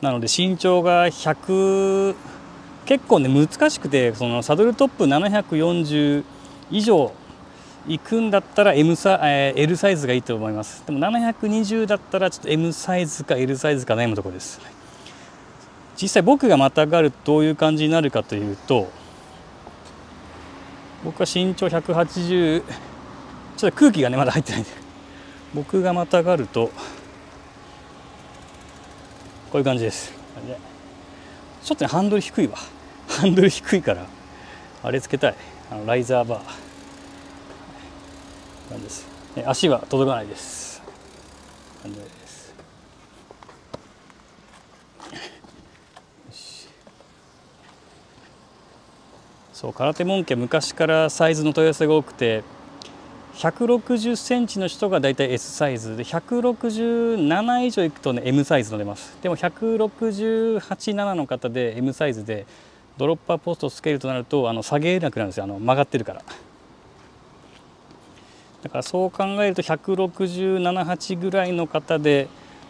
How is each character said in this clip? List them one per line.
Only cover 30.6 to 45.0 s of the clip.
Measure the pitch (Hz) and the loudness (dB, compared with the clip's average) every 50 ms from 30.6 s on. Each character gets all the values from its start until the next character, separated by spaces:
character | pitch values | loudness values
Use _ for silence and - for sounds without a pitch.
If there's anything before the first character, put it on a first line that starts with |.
| - - - - - - - - - - - - - - - - - - - - - | -14 -20 -20 -20 -20 -20 -20 -20 -20 -20 -20 -20 -20 -20 -20 -20 -20 -20 -20 -16 -6
ち | - 311 | -6 -4
ょ | |
っ | |
と | - - | -2 -2
ね、 | 127 | -2
ハ | - 165 | 0 0
ン | 190 208 | 2 2
ド | 202 | 2
ル | 208 - | 0 0
低 | - - - 185 | -2 0 0 0
い | |
わ。 | - - - - - - - - - - - - - | 0 0 -6 -14 -16 -18 -20 -20 -20 -20 -20 -12 -10
ハ | - - 147 | -4 2 2
ン | 196 165 | 4 6
ド | 185 185 | 6 6
ル | 196 | 6
低 | - - - - - | 4 2 -2 0 0
い | 190 151 | 0 2
か | - 101 | 0 -4
ら、 | 87 87 - - - - - - - - - - - - - - - - | -4 -4 -14 -18 -20 -20 -20 -20 -20 -20 -20 -20 -20 -20 -20 -20 -10 -6
あ | 120 | -4
れ | 120 135 | -4 -4
つ | - - | -4 -4
け | - 135 | -4 0
た | - 131 | 0 0
い。 | - - - - - - - - - | 0 -2 -12 -20 -20 -20 -18 -14 -12
あ | |
の、 | 107 107 | -10 -2
ラ | 110 117 | 0 0
イ | 127 123 | 0 0
ザ | 120 127 123 120 | 2 0 0 0
ー | |
バ | 117 120 107 | 0 -4 -8
ー。 | - - - - - - - - - - - - - - - - - - - - - - - - - - - - - - - - - - - - - - - - - - - - - - | -8 -14 -16 -18 -18 -20 -20 -20 -20 -20 -20 -20 -20 -20 -20 -20 -20 -20 -20 -20 -20 -20 -20 -20 -20 -20 -20 -20 -20 -20 -20 -20 -20 -20 -20 -20 -20 -20 -20 -20 -20 -20 -20 -20 -20 -16
感 | 117 110 | -16 -14
じ | 101 | -14
で | - | -14
す。 | - - - - - - - - - | -16 -16 -16 -18 -20 -20 -20 -16 -12
え、 | - 120 | -10 -4
足 | 127 131 - - 165 | -4 -2 2 2 2
は | 139 117 - - | 2 2 0 -2
届 | - 131 135 135 | 0 2 2 2
か | 131 | 0
な | 117 110 | -2 -6
い | 104 | -8
で | 101 | -12
す。 | - - - - - - - - - - - - - - - - - - - - - - - - - - - - - - | -14 -14 -14 -14 -14 -14 -14 -16 -18 -20 -20 -20 -20 -20 -20 -20 -20 -20 -20 -20 -20 -20 -20 -20 -20 -20 -20 -20 -20 -18
感 | 101 101 | -16 -16
じ | 104 | -16
で | 101 98 - - - | -18 -20 -20 -20 -20
す。 | - - - - - - - - - - - - - - - - - - - - - - - - - - - - - - - - - - - - - - - - _ _ - _ - - - - _ - - - _ _ - | -20 -20 -20 -20 -20 -20 -20 -20 -20 -20 -20 -20 -20 -20 -20 -20 -20 -20 -20 -20 -20 -20 -20 -20 -20 -20 -20 -20 -20 -20 -20 -20 -20 -20 -20 -20 -20 -20 -20 -20 _ _ -20 _ -20 -20 -20 -20 _ -20 -20 -20 _ _ -20